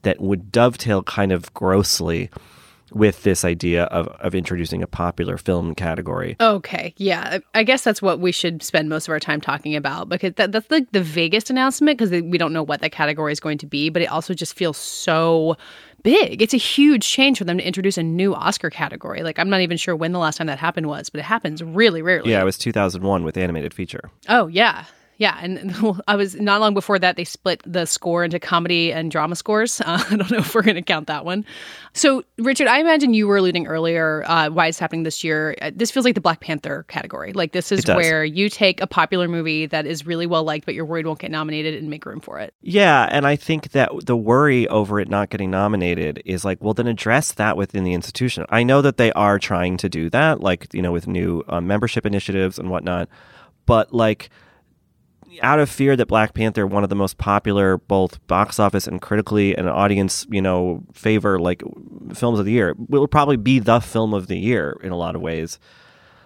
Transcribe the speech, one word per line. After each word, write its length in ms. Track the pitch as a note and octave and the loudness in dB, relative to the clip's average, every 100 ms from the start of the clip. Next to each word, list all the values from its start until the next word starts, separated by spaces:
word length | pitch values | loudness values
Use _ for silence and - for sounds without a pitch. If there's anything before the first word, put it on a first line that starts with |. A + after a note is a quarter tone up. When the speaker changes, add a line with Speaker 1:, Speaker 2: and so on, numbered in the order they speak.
Speaker 1:
that 180 | G2+ - | -2 -2
would 320 | F#2+ G2 G2+ | -2 -2 0
dovetail 500 | A#2 B2 A#2+ A#2+ G2 | 2 4 2 0 0
kind 280 | - - G2+ | 0 -2 0
of 220 | F2+ - | 0 -4
grossly 760 | - F#2+ F#2+ G2 - E2+ E2+ F#2 - - - - _ _ | -4 2 2 2 0 0 -2 -4 -10 -20 -20 -20 _ _
with 280 | G#2+ G#2+ - | 4 4 4
this 200 | G#2 F2+ | 0 2
idea 420 | F2+ F2 F2 E2+ | 0 0 0 0
of, 220 | F2 F2 E2 - | 2 0 -4 -6
of 140 | F2+ | -4
introducing 480 | F#2 E2 F2+ D#2+ F2+ | -4 -4 -4 -4 -4
a 40 | F2 | -6
popular 520 | - F2 - F2 F2+ | -4 -4 -2 -6 -4
film 360 | - F2 E2+ | -2 -2 -2
category. 640 | D#2 F2 D#2+ F2 E2+ E2+ - | -4 -6 -6 -6 -6 -8 0
Speaker 2:
Okay, 500 | A3+ G3+ - F#3+ E3+ - | 2 2 -4 -10 -10 -4
yeah. 400 | G3 E3+ D3 F#3 - | -2 -2 -4 -8 -2
I, 60 | A3 | 0
I 20 | |
guess 220 | A3 C4 | 2 2
that's 180 | A#3+ G#3 | 2 0
what 180 | F#3+ E3 | 0 0
we 120 | F3+ | -2
should 300 | E3+ F3 E3 | -2 -4 -4
spend 280 | - - D3+ | -2 -2 0
most 180 | D#3 D#3+ | -4 -4
of 40 | |
our 60 | D3+ | -6
time 220 | - D3+ | -2 -4
talking 340 | C#3+ D3 D3+ | -2 -6 -4
about, 360 | D3+ C#3+ C3+ F2 | -4 -4 -6 -6
because 240 | F3+ F#3+ | -4 -4
that, 180 | - F#3+ | 0 0
that's, 180 | G#3+ - | 0 0
like, 220 | D#4 B3+ | 0 2
the 80 | G3+ | 0
vaguest 480 | E3 D#3+ E3 G#3 - | 0 0 0 0 0
announcement, 500 | C4 C4 - D4 C#4 | 0 0 2 2 2
'cause 120 | A3 | 0
we 260 | F3 E3 F3 | 0 0 0
don't 160 | E3 | 0
know 100 | D#3+ | -2
what 200 | D3+ D3 | -4 -4
that 100 | D#3 | -4
category 400 | - D3 D3+ D3+ | -2 -2 0 -2
is 80 | D3+ | -4
going 160 | D#3 D3 | -4 -6
to 100 | D3 | -4
be, 220 | C#3+ D3+ | -4 -2
but 140 | E3 | 0
it 100 | E3 | -2
also 220 | D#3 D#3+ | -2 -6
just 200 | F3+ E3 | -6 -8
feels 220 | - E3+ D3 | -4 -4 -4
so 800 | - - - D#3+ E3 E3 D#3+ F3+ - - - _ | -10 -6 0 2 4 4 2 -2 -8 -20 -20 _
big. 400 | G#3 F4+ F#4+ - | 4 4 4 2
It's 100 | A3 | 2
a 60 | B3+ | 2
huge 500 | - - C#4+ C4 - | 0 4 6 6 2
change 300 | - C4+ B3+ | 2 4 2
for 60 | |
them 120 | E3+ F3 | 0 -2
to 100 | F3+ | -2
introduce 300 | F#3 F#3+ F#3 | -2 -2 0
a 60 | |
new 320 | E3 E3+ G3 | -2 0 0
Oscar 340 | F3 E3+ G3+ E3 | 0 -2 -2 -6
category. 540 | - D#3 - - - | -4 -6 -6 -10 -8
Like, 160 | E3 D#3 | -6 -2
I'm 100 | G3 | 0
not 140 | F#3+ | 2
even 160 | F3 E3+ | 0 -2
sure 180 | - D#3+ | -2 -2
when 160 | E3+ | -2
the 60 | F3+ | -2
last 180 | D#3+ - | -2 -2
time 120 | D#3+ | -6
that 100 | C#3 | -4
happened 280 | E3 E3+ D#3 | -4 -4 -6
was, 220 | D3 - | -6 -10
but 100 | D3+ | -12
it 60 | |
happens 380 | D3 A3+ F3 D#3 | -4 -2 -2 -8
really 400 | E3 E3+ A3+ E3 | -6 4 4 4
rarely. 280 | E3 F3+ A#2 | 0 0 2
Speaker 1:
Yeah, 120 | G#2 | 2
it 20 | |
was 140 | F#2+ - | 2 0
two 140 | A#2+ | -2
thousand 280 | G#2+ G2 F2+ | 0 0 0
one 200 | G2 F#2+ | 0 0
with 140 | E2 F#2 | 0 -2
animated 340 | F2+ E2 D2 | -2 -2 -6
feature. 380 | - F2+ - - _ - | -8 -10 -10 -16 _ 0
Speaker 2:
Oh, 200 | A#3+ E3+ | 0 2
yeah. 360 | E3+ A3+ - - _ _ _ | 2 0 0 -12 _ _ _
Yeah, 200 | G#3 - | -2 -2
and 320 | F3 F#3 F#3+ F3 A3 F#3 | -8 -8 -8 -2 -2 0
<laughs> 60 | - | -2
I 80 | G#3 | 0
was, 180 | G3 | -2
not 260 | - G#3 G3+ | -2 0 2
long 140 | G#3+ | 2
before 240 | G3 - G3 | 0 0 2
that, 160 | F3+ | 2
they 80 | F3 | 0
split 400 | E3+ - F#3 E3+ | -8 -4 -4 -4
the 200 | - F3 | -4 -4
score 400 | E3 - F3 E3+ | -2 -4 -2 0
into 160 | F3 E3+ | 0 -4
comedy 520 | - E3+ E3+ F3 E3 | 0 0 2 0 0
and 160 | D#3+ D#3+ | -2 -4
drama 280 | D#3+ D#3 F3 | -2 -2 -4
scores. 440 | - G#3+ A3+ - | -2 0 0 -2
<laughs> 40 | |
Uh, 180 | - E3+ - | -2 -2 0
I 60 | G#3 | -2
don't 140 | F#3+ | 0
know 80 | A3+ | -2
if 140 | - | 0
we're 100 | A#3 | 2
gonna 200 | G#3 F3+ | 2 0
count 240 | E3+ E3 D3+ | 0 -2 -2
that 180 | D3+ | -6
one. 200 | D#3 F#3+ G#3+ - - - - | -4 -6 -6 -14 -18 -20 -12
So, 320 | - D4 C4 - - | 2 4 4 -2 -4
Richard, 280 | A#3 C4 C4 | -2 2 2
I 140 | B3+ | 4
imagine 340 | E4 D#4 C4+ | 4 4 4
you 140 | A3 G#3 | 4 4
were 80 | G3+ | 4
alluding 320 | F#3 F3 E3 | 2 0 -2
earlier, 560 | D#3+ E3 E3 D#3+ D#3 - | -2 0 0 0 -2 0
uh, 220 | E3 D3+ | 2 2
why 160 | E3 E3 | 2 2
it's 140 | E3 | 0
happening 240 | E3 E3 | -4 -4
this 180 | D#3 - | -4 -4
year. 320 | E3 D#3 D#3 - | -2 -2 -2 -4
Uh, 100 | D3+ | -8
this 200 | F3+ A3+ | -4 -2
feels 120 | C4+ | 2
like 120 | B3 A3 | 2 2
the 40 | |
Black 200 | E3+ D#3+ | 0 -2
Panther 440 | - D3+ - C#3+ - | -4 -6 -6 -8 -8
category. 460 | D3 E3 - D#2+ | -10 -10 -10 -8
Like, 180 | F#3+ E3 | -4 -2
this 180 | F3+ - | -4 -2
is 100 | G3 | 0
Speaker 1:
It 60 | F3+ | 2
does. 100 | F3+ | 4
Speaker 2:
where 280 | E3 D#3+ | 4 2
you 240 | D#3 D#3 G3+ | 0 0 -2
take 320 | - G3 F3 | 2 2 2
a 60 | F#3 | -2
popular 420 | - D#3+ F#3 F3 | 0 2 2 0
movie 380 | E3+ D#3+ D#3 D#3 | 0 -2 -2 -2
that 200 | D#3 D3+ | -4 -4
is 200 | D#3+ D3 | -6 -6
really 200 | E3 E3+ | -4 0
well-liked, 380 | E3 D#3 D#3 | 0 0 -4
but 100 | D#3+ | -6
you're 120 | C#3 D#3 | -8 -6
worried 200 | E3 D#3+ | -4 -4
won't 140 | D#3 | -6
get 100 | - | -6
nominated, 440 | D#3 D#3 D#3 D#3 | -6 -6 -4 -6
and 140 | D#3 D3+ | -6 -8
make 160 | D3 | -10
room 160 | - - | -12 -14
for 200 | - D2+ | -14 -12
it. 140 | G#2 _ | -12 _
Speaker 1:
Yeah, 440 | - F#3+ G3 C#3 A2 | -2 4 6 6 4
and 140 | D3 | 2
I 120 | C#3+ D3 | 2 0
think 360 | - D#3+ D3 | -2 -4 -2
that 180 | C#3 B2 - - | 0 0 -2 -2
the 100 | A#2+ | 0
worry 500 | G#2+ B2+ D3 B2+ A2+ | 4 4 6 4 2
over 300 | G#2+ G2+ G#2 | 2 2 -2
it 100 | F#2+ | 0
not 220 | G2+ G2+ | -2 -2
getting 220 | G#2 F#2+ | -4 -2
nominated 680 | F#2+ G2+ G#2 F2 F2 D#2+ - | 0 0 2 0 0 -2 -6
is 200 | - F#2 | -6 -4
like, 160 | G2 F2+ | -2 -2
well, 140 | G#2+ | -2
then 140 | A2 A#2+ | 0 -2
address 440 | A2 A2 B2+ D#3 | -2 2 2 0
that 240 | - G#2+ E2+ | -2 0 0
within 280 | G2 G2+ | -2 -2
the 80 | F#2 | 0
institution. 520 | F2+ - - B2+ G#2 - | -2 -4 -4 -4 -2 0
I 160 | A2+ | 2
know 180 | A#2+ C#3 | 4 6
that 140 | C#3 B2+ | 4 4
they 160 | A#2 | 2
are 260 | - G#2 G2+ | 4 4 2
trying 380 | - F2+ F2+ F2+ | 0 0 0 0
to 120 | G2 | -2
do 220 | E2 E2 | -2 -2
that, 300 | A#2 D#3+ D3+ | 2 2 2
like, 320 | F#2 F2+ - | 0 -2 -4
you 100 | - | -4
know, 80 | F2+ | -2
with 160 | F2 F#2+ | -2 -2
new, 380 | F#2 F2+ E2+ - | -2 -2 -2 -2
uh, 120 | F2 | -4
membership 460 | F2 G#2 A#2 - G#2 | 0 0 0 -2 -2
initiatives 520 | G2+ - F#2+ F#2 F#2 | -2 -2 -2 -2 -2
and 120 | F2+ | -6
whatnot, 380 | F2+ F2+ F2+ E2+ - - - - _ - | -4 -4 -4 -6 -12 -20 -20 -20 _ 2
but, 260 | A2+ G#2+ | 2 2
like, 360 | A#2+ A2 G#2+ - _ _ _ _ _ _ _ _ _ _ - | 2 0 0 -8 _ _ _ _ _ _ _ _ _ _ -4
out 180 | B2 D3+ | 2 4
of 120 | C#3+ | 2
fear 260 | - C3+ C3 | 2 2 4
that 120 | A#2 | 4
Black 260 | A2 A2 | 2 2
Panther, 320 | - A2 G#2+ G2 | 2 0 2 0
one 160 | G2+ | 2
of 80 | G2+ | 0
the 40 | |
most 220 | G2+ G2 - | 0 -2 -2
popular, 640 | - G2+ A2 G2+ F#2+ F#2 | -2 0 2 2 2 2
both 460 | - G2 F#2 - - | 2 2 2 -4 -2
box 340 | F2+ G#2 - | 0 2 2
office 260 | G2+ G2 - | 2 2 -4
and 140 | F2+ | -8
critically 560 | - G#2 G#2 G#2+ G2 - | -2 -2 0 2 2 2
and 100 | F2+ | 0
audience, 600 | C#2+ G2+ G2+ F#2+ - - | 2 2 2 0 -2 -4
you 140 | G2+ | -2
know, 400 | F#2+ F2+ F2+ E2+ - | 0 2 0 -2 -8
favor, 460 | - A2 G#2+ G2+ F#2 | -4 0 2 2 0
like, 240 | F2 F2+ - - - - - | 0 -2 -8 -14 -20 -18 -16
films 260 | - A#2+ A2 | -4 0 2
of 60 | |
the 80 | G2 | 2
year, 220 | A#2 F#2 C#2 | 2 2 -2
will 320 | - C#3 C#3+ | -2 0 4
probably 300 | D3+ C#3+ C3 | 2 4 2
be 200 | G#2+ C3 | 4 2
the 220 | G#2+ A#2 | 4 2
film 320 | - A2+ A2 | 2 -2 0
of 140 | G#2 F#2 | -2 -4
the 100 | F#2 | -4
year 420 | G2+ A#2 C#2+ - | 0 0 -2 -6
in 100 | F#2 | -8
a 40 | F2 | -4
lot 200 | E2+ F2 | -4 -4
of 60 | |
ways. 360 | E2+ D#2+ E2 - _ - - _ _ _ | -4 -4 -6 -10 _ -20 -20 _ _ _